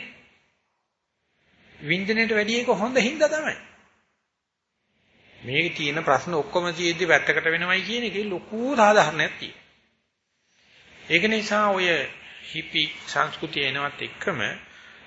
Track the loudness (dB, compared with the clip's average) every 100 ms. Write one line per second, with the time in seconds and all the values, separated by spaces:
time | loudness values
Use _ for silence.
0 | -4 -18 -20 _ _ _ _ _ _ _
1 | _ _ _ _ _ _ _ -10 -4 -2
2 | 0 0 2 2 0 0 0 0 0 2
3 | 0 2 0 0 -4 -8 -12 -20 _ _
4 | _ _ _ _ _ _ _ _ _ _
5 | _ _ _ -16 -4 0 0 -2 -4 0
6 | 2 2 2 -2 0 -2 -2 -2 -2 0
7 | 4 4 4 0 0 0 0 0 0 -4
8 | -4 -4 -4 -6 -8 -6 0 4 6 8
9 | 4 2 -2 -4 -12 -14 -20 _ _ _
10 | _ _ _ _ _ _ _ -20 -20 -16
11 | 0 2 4 0 0 2 2 2 2 0
12 | -2 -10 -20 -20 -12 -10 -4 -2 -2 -4
13 | -6 -2 -2 -4 -6 -2 -2 -2 -4 -6
14 | -10 -6 -4 -2 -2 -4 -14 -20 -20 -20